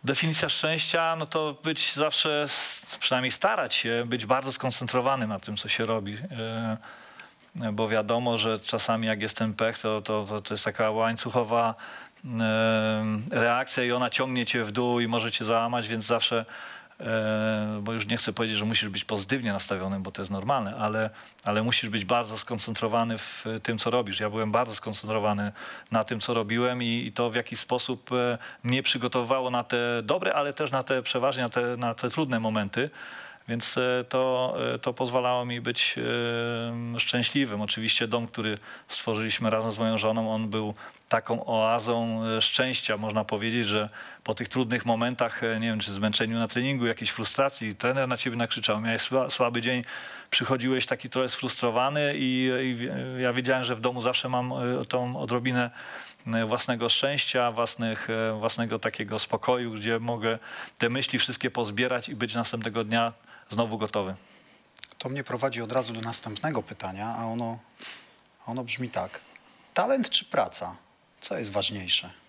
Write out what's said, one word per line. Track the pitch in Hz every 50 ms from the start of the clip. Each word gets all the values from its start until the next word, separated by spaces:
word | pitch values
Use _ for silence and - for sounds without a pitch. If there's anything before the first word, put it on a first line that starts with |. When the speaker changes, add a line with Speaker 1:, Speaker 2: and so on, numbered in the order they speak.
| -
Speaker 1:
Definicja | 139 - - 170 165 156 - - 180
szczęścia, | - - - 156 160 160 - - - 165 165 165 165
no | 160 156
to | 156 - 160 156 151 143 - -
być | 156 156 - - - -
zawsze, | 139 151 151 - - - 160 147 147 147
s-, | 139 - - - - - - - - - -
przynajmniej | - - 131 127 127 127
starać | 127 - - 196 226 196 143 117 -
się | - - 117 117 117 120
być | 117 123 120 107
bardzo | 104 127 135 135 135
skoncentrowanym | 123 - - 131 120 - 127 113 - 127 123 135 135 131 117 107
na | 104 95
tym, | - - 104
co | 98 - 104
się | - - -
robi. | 107 113 113 101 101 104 107 147 196
E, | 131 113 110 113 113 113 117 110 110 110 - - - - - - - - - - - _ - - _ - 120 110 104
bo | 107 113
wiadomo, | 107 113 110 107 104 117 120 120 120 117
że | 110 104 113 110 104
czasami | - - - 113 - - 113 110 110
jak | 110 110 101
jest | 107 107 -
ten | - 113 110 104
pech, | - 117 113 113 -
to, | - 110 110 107
to, | 101 - 110 107 104
to, | 101 107 107
to | 101 - 104
jest | 104 -
taka | - 104 - 113 107
łańcuchowa, | 110 110 113 113 117 110 - 120 - 131 120 107 120 117 117 113 113 - - - - - - - _ - -
em, | 131 117 113 113 110 110 110 113 113 113 110 110 110 110 107 110 107 107 107 113 -
reakcja | - 127 117 117 120 123 135 - - 131 123
i | 120
ona | 120 123 123 117
ciągnie | - - 131 131 127 127 120
cię | - - 120 113
w | 104
dół | 101 123 123 123 120 120
i | 120
może | 113 117 117 110 117
cię | 110 - 117
załamać, | 107 113 113 117 117 123 120 110
więc | 104 117 113 104
zawsze, | - 120 113 - - 123 113 113 - - - - - - - - - - -
e, | - - 113 110 110 110 110 107 110 110 110 107 107 107 107 104
bo | 101 107 117
już | 113 101
nie | 104 117
chcę | 117 - - 98
powiedzieć, | - 117 110 110
że | 104 107
musisz | 110 113 - 110 104
być | 95 98 -
pozytywnie | - 110 101 98 98 135 135 120 110 101
nastawiony, | 98 - - 101 92 92 95 98 98
bo | 92 98
to | - -
jest | 101 92
normalne, | 101 98 98 127 143 127 107 98 110
ale, | - 107 107 107 110 110 107 - - - - - - -
ale | 101 107 107 110
musisz | 120 123 - - 110
być | 107 110 98
bardzo | 92 120 120 117 104 110
skoncentrowany | 110 - - 123 107 - 120 110 - 123 110 113 117 117 117 113
w | 104 - - - - - 113 110 110 -
tym, | - 117
co | 107 - 120
robisz. | 120 123 117 98 95 -
Ja | 104 107
byłem | 104 113 110 107
bardzo | 104 117 107 113 107
skoncentrowany | - - 113 104 - - 107 110 110 104 107 104 101 104 104 - - - - - - - -
na | 113 113 107
tym, | - 123 107
co | - - 120
robiłem | 117 110 104 110 117 123 127 123 123 120
i, | 117 117 117 123
i | 117
to | - - 120 117
w | 107
jakiś | 120 120 - 120 -
sposób, | - - 127 123 - - 127 117 - -
e, | 127 123 123 120 120 113 - - - - -
mnie | 120 127 131 -
przygotowywało | - - 127 120 123 - 127 120 117 135 135 127 127
na | 127 120 120
te | - 123 120 120 120 120 120 107
dobre, | 107 156 185 - - -
ale | 151 143 143 135
też | - 151 135
na | 135 131 131
te, | - 135 127
przeważnie | 120 - - 127 120 - - 127 123
na | 117
te, | - 123 120 120 123
na | 117 120 117 113
te | - - 123
trudne | - 160 160 131 123 110
momenty. | 113 110 110 107 104 98 - 117 135 151 - - - - - - - - - - _
Więc, | - 120 117 - - -
e, | 139 127 127 127 123 123 123
to, | - 131 131 131 127 127 127 127 - - - 123 123
e, | -
to | - 135 120
pozwalało | - 131 123 120 131 123 123 123 123 123
mi | 123 120 120
być, | 120 123 123 - - - - 123 120 120 120 120 120 117 117 117 117 120 120 117 117 117 117 117 120 120 117
e, | 117
szczęśliwym. | - - - 123 120 - - 143 139 120 104 104
Oczywiście | 107 101 - 113 110 110 - - 123
dom, | 113 120 120 117
który | - - - 107 107 104 98 - - - - -
stworzyliśmy | - - - - 120 110 107 110 107 101 - 120 110
razem | 110 110 113 113
z | 107 107
moją | 113 110 113
żoną, | 107 101 110 110 117 110 110 110
on | 110 113 107
był | 104 110 107 107 107 - - - - - _ _
taką | - 113 - - 117 113 -
oazą, | - 117 110 110 110 117 117 113 120 117 117 117 117 110 113 113 113 110
e, | 113
szczęścia, | 113 - - - 131 131 123 - - - 110
można | 104 107 110 104 110 104
powiedzieć, | - 110 104 107 113 113 120 113
że | 101 104 107 107 104 - - - - - - _
po | - 110
tych | - 123 -
trudnych | - 131 127 110 123 120 107
momentach, | 117 117 113 117 123 123 - 123 113 - - 123
e, | 117 113 110
nie | 117
wiem, | 113 110 107
czy | 104 104 98
zmęczeniu | 98 107 107 104 - - 110 113 117
na | 113
treningu, | 110 - 120 127 135 139 127 120
jakiejś | 113 113 - 117 -
frustracji, | - - 110 - - - 135 139 - - 117 107 101
trener | - - 123 131 139 131
na | 127 120
ciebie | 113 - 131 117
nakrzyczał, | 117 117 - - 123 117 - 104 107
miałeś | 113 117 117 113
sła-, | - - 127 131 127 131
słaby | - - 127 120 120 120
dzień, | 113 127 127 123 117 - - - - - - - - -
przychodziłeś | - - 117 - 135 123 117 131 131 127 -
taki | - 131 - - 120
trochę | - 143 131 120
sfrustrowany | - - 127 123 - - 127 120 113 120 127 139 147 151 147 143 143
i, | 147 131 127 127 127 131 131 127 127 131
i | 131 123
w-, | 117 123 131 131 131 127 127 127 127
ja | 127 123 120
wiedziałem, | 127 123 127 131 131 123
że | 123 123
w | 113
domu | 113 127 123 127
zawsze | 120 127 123 - - 127
mam, | 127 123 123 127 127 131 123 123 127 131
e, | 123
tą | - - 127 123 123 123 -
odrobinę, | 120 113 120 123 120 131 123 123 120 120 - - - - - - - - - - -
e, | 113 113 113 113
własnego | 107 120 123 - - 123 113 120 117
szczęścia, | - - - 139 143 139 - - - 127 120 120
własnych, | 110 117 117 113 - - 117 113 110 - - -
e, | 113 113 113 113 110 107
własnego | 107 113 - - 120 110 117 110
takiego | - 113 - - - 101 110 107
spokoju, | - - - 110 - - 127 123 123 117
gdzie | 110 104 101 113 117 113
mogę | 113 117 120 110 107 113 113 113 - - - - - - _
te | - 120 117
myśli | 120 135 131 - - 120
wszystkie | - - 123 - - 123
pozbierać | - - 117 104 101 107 123 127 127 123 120 -
i | -
być | 104 120 113 113
następnego | 117 113 - - 117 107 113 104 117 110
dnia | 104 113 117 117 117 113 - - - - - - -
znowu | 107 107 117 107 110
gotowy. | 107 - 208 - 104 98 95 95 - - - - - - - - - _ _ _ - - - -
Speaker 2:
To | _ - 127
mnie | 135 143 131
prowadzi | - 127 120 139 135 113 120
od | 117 107
razu | 123 131 120 117 113
do | 113
następnego | 110 117 113 - - 117 107 - - 156 151 120 104
pytania, | - 113 - - 95 92 98 107 117 117 113
a | 117
ono, | 113 113 117 117 113 117 117 - - _ - - - - - - - - _ _ _ _ _ -
ono | - 120 131 123
brzmi | 120 - - 127 120
tak. | - 107 92 - - - - - - - _ - - - - - -
Talent | - 190 233 269 262 233 -
czy | - - -
praca? | - - - 101 - - - 87 90 90 - _ _ _ _ _ _ _ _
Co | - - 101
jest | - 117 101
ważniejsze? | 95 104 92 - 101 101 92 90 - - - 87 - - -